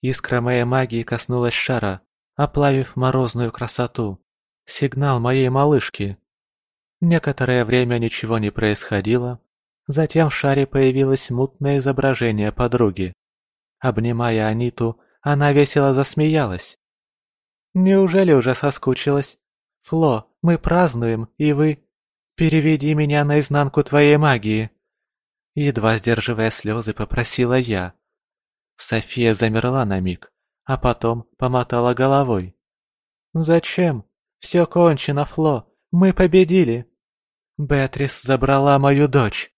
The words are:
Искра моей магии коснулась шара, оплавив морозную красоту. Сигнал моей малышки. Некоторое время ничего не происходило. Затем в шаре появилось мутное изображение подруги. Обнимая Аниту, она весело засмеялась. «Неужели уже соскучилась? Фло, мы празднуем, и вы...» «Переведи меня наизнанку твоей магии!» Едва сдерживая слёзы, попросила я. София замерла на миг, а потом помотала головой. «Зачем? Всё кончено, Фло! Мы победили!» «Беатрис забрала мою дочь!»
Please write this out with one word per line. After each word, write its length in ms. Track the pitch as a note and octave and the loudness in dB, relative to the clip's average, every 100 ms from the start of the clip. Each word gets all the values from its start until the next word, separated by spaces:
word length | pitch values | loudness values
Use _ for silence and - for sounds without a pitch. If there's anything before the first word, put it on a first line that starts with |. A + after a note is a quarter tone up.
Искра 380 | B2+ C3 - B2 | -4 -6 -4 -4
моей 240 | A#2+ B2 | -2 -2
магии 400 | A#2+ C3 B2+ A#2 | 0 -2 -2 -4
коснулась 500 | A2+ A#2 - B2 A#2+ | -6 -8 -4 -2 -2
шара, 480 | - - B2+ G#2+ F#2+ _ _ _ - | -4 -4 -4 -4 -8 _ _ _ -6
оплавив 600 | C#3+ - C#3+ C3+ C3 - | -4 0 0 0 -4 -4
морозную 560 | B2+ C3 B2 A#2 A#2+ | -2 0 -2 -2 -6
красоту. 720 | - A#2+ - B2 - A2 F#2 _ _ _ _ - | -6 -10 -6 -6 -4 -6 -8 _ _ _ _ -14
Сигнал 540 | - C#3+ C3+ C#3+ B2+ | -4 -4 0 0 0
моей 300 | A#2 C3 B2+ | 0 0 2
малышки. 680 | C3 C#3+ C#3+ - - G2+ G2 _ _ _ _ _ _ _ _ | 2 2 2 0 -8 -8 -8 _ _ _ _ _ _ _ _
Некоторое 640 | E3+ E3+ - C#3 B2 B2+ A2+ | 0 2 0 -2 0 0 2
время 320 | B2 A#2+ A#2+ | 0 2 0
ничего 400 | A#2 - A2 A2+ | -2 -6 -4 -2
не 120 | G#2 | -2
происходило. 920 | - G#2+ G#2 - G#2 G2 B2 B2 B2 _ _ _ _ - | -2 -2 -2 -4 -4 0 -2 -2 -10 _ _ _ _ -6
Затем 420 | C#3+ D#3 D#3+ D#3 | -2 0 2 0
в 60 | - | 0
шаре 320 | C#3+ C#3 C#3 | 0 0 0
появилось 640 | C#3 C3 C3 C3+ C3+ - | 2 2 2 0 0 -2
мутное 500 | A#2+ C3 _ C#3+ C#3+ | -4 -4 _ -2 0
изображение 720 | C3+ C3 C3+ C3 A#2+ G#2+ G#2 | 0 0 0 0 0 0 -2
подруги. 640 | - B2 A#2+ A2 F#2 F#2 F#2 _ _ _ _ _ _ | -2 -2 2 0 0 -8 -8 _ _ _ _ _ _
Обнимая 680 | C3 A2 A2+ A#2 A#2+ A2+ G#2+ | -4 -2 -2 -2 0 0 0
Аниту, 520 | A2 A#2+ - A#2 A2+ _ _ | -2 -4 -2 -4 -4 _ _
она 300 | - C#3+ D3 | -2 0 2
весело 420 | C#3 C#3+ - C#3 | 4 2 2 2
засмеялась. 840 | C3 C#3 - D#3 D#3 B2 F2+ - - _ _ _ _ _ _ _ _ _ | 2 -2 0 0 0 -2 -6 -10 -16 _ _ _ _ _ _ _ _ _
«Неужели 580 | F#3 F#3 G3 F#3+ F#3 F#3+ | 0 4 4 4 2 4
уже 220 | C#3+ B2 | 4 4
соскучилась? 840 | B2+ C#3+ - - B2+ - C#3+ C#3 - _ _ _ _ | -2 -4 -4 -4 -2 -2 -2 -4 -14 _ _ _ _
Фло, 480 | - D#3+ D#3+ A2+ - _ | -6 0 0 0 -6 _
мы 160 | E3 E3+ | 0 0
празднуем, 720 | - E3+ F3 A#2 A#2 A2+ A2+ _ | 0 2 2 0 -4 -4 -8 _
и 160 | D3+ | 0
вы...» 300 | C#3+ D#3 D3 _ _ _ _ _ - | 2 0 0 _ _ _ _ _ -2
«Переведи 580 | D#3+ D#3+ D3+ D#3 C#3+ | 0 2 2 0 0
меня 320 | D3+ D3 D3 D3 | 0 0 0 2
наизнанку 580 | D3 C#3+ C#3+ C#3+ - | 0 0 0 0 0
твоей 320 | C#3+ D3 D3 D3 | 0 4 6 6
магии!» 560 | D3+ B2+ G#2 G#2+ A2 _ _ _ _ _ _ _ _ - | 4 0 0 -4 -4 _ _ _ _ _ _ _ _ -4
Едва 420 | C#3+ C#3 A2 A2 | -2 0 0 0
сдерживая 540 | A#2 A2 - A2+ A2+ | 0 -2 -2 -2 -2
слёзы, 420 | - G#2 A2 G#2+ | -2 -6 -6 -6
попросила 600 | - G#2+ - A#2 - A#2+ B2+ | -8 -6 -4 -4 -2 0 0
я. 440 | A#2+ G2+ F2+ - _ _ _ _ _ _ _ _ | 0 -4 -6 -12 _ _ _ _ _ _ _ _
София 540 | - A2 - - A#2 | -6 -4 -4 0 0
замерла 500 | G#2+ A2+ A2 B2 C3+ | 2 0 0 -2 -2
на 160 | A2+ F#2+ | -2 -2
миг, 320 | F#2 F2 - _ _ _ | -4 -6 -12 _ _ _
а 140 | - C3+ | -8 -2
потом 500 | B2+ A#2 A#2 A#2 A2 _ | 0 0 -2 -4 -8 _
помотала 560 | B2+ B2+ B2 A#2+ A#2+ | -2 -2 -2 -2 0
головой. 640 | B2 C3 C#3 C3+ G#2 F#2 _ _ _ _ _ _ _ _ | 0 2 2 2 -2 -4 _ _ _ _ _ _ _ _
«Зачем? 720 | D#3+ D#3+ E3 - - F3 B2+ - _ _ _ | -6 2 2 0 -2 -2 -2 -10 _ _ _
Всё 260 | - F3+ E3 | -2 0 2
кончено, 600 | E3+ E3+ D3 - C#3+ C#3 | 4 4 4 -2 -4 -4
Фло! 440 | - D#3 C3 - _ _ | -2 0 0 -6 _ _
Мы 220 | F3 F#3+ | 2 2
победили!» 760 | F3+ F#3 F#3 F3 F#3+ D3+ A#2 A#2+ _ _ _ _ _ _ - | 4 4 4 4 4 2 0 -6 _ _ _ _ _ _ -10
«Беатрис 640 | C#3+ C#3+ C3+ - C#3 - | -2 0 -2 -2 -6 -4
забрала 580 | - C3+ B2+ C#3 C#3 C#3 | -2 0 2 4 4 4
мою 300 | C#3 C#3 D3 | 4 4 4
дочь!» 440 | C3+ A2+ - - | 2 0 -2 -12